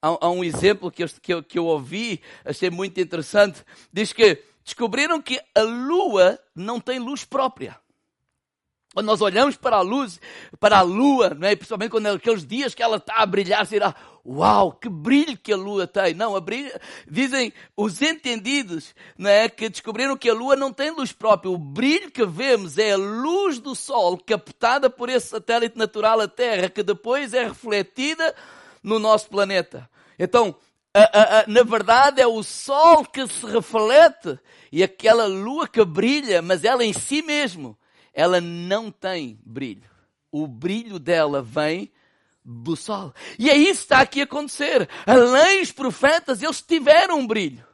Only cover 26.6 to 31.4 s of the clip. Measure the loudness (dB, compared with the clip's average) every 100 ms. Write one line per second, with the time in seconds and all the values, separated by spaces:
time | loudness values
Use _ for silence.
26.6 | -2 -4 -4 -4 -2 -4 -2 -4 -4 -8
27.6 | -6 -4 -4 -6 -6 -2 -4 -4 -20 -20
28.6 | -20 _ -4 -2 2 2 2 -4 0 0
29.6 | -4 -10 -20 _ _ _ 0 2 2 -2
30.6 | _ _ _ 4 4 6 6 4